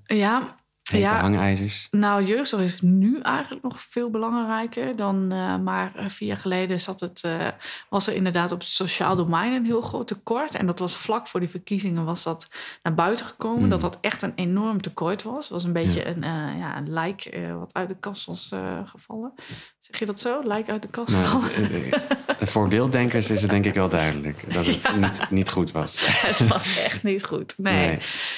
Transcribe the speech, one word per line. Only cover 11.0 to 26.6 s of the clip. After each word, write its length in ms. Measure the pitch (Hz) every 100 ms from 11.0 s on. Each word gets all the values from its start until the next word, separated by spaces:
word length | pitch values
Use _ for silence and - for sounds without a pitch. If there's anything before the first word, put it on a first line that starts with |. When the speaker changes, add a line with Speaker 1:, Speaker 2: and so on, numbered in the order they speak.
| - 220 -
Speaker 1:
voor 120 | 185
die 100 | 175
verkiezingen 560 | 175 - 196 196 165 160
was 180 | 175
dat 240 | 170 160 - - - -
naar 100 | 170
buiten 320 | 160 175 233 -
gekomen, 340 | - 226 233
Speaker 2:
Hmm. 100 | 196
Speaker 1:
dat 120 | 185
dat 160 | 170 -
echt 200 | 214 -
een 120 | 190 -
enorm 460 | 175 190 220 208
tekort 420 | 165 - 170 208
was. 200 | 220 269
Het 60 | 285
was 140 | 175
een 100 | 175
beetje 260 | 170 165 170
Speaker 2:
Ja. 60 | -
Speaker 1:
een, 160 | 170
eh, 360 | 147 160 147 156
ja, 180 | 160 143
een 120 | 147
lijk, 320 | 165 170 202
eh, 360 | - - - 87
wat 140 | -
uit 160 | - 185
de 80 | 190
kast 260 | - 202 -
was, 240 | - -
eh, 80 | 190 185 180 196
gevallen. 480 | - - 220 247 269 - - - _
Zeg 200 | - -
je 60 | 208
dat 140 | 196
zo? 220 | 240 277
Lijk 260 | 254 208 220
uit 120 | 214
de 60 | -
kast 240 | - 233
Speaker 2:
Nou, 100 | 202 180
Speaker 1:
gevallen? 460 | 262 - - 104
Speaker 2:
eh, 200 | 87 64
eh, 60 | - - - - -
voor 280 | 101 156 139
beelddenkers 640 | 107 131 127 120 120 104
is 120 | 104
het 80 | 101
denk 160 | 101 98
ik 80 |
wel 160 | 101 92
duidelijk 640 | 82 78 76 73 73 -
dat 120 | 87 87
het 160 | 90
Speaker 1:
<laughs> 0 |
Ja. 120 | - 104
Speaker 2:
niet, 260 | 98 - -
niet 200 | 95 92
goed 220 | - 82
was. 340 | 80 78 - -
Speaker 1:
<laughs> 160 | - 208
Het 200 | - -
was 300 | 190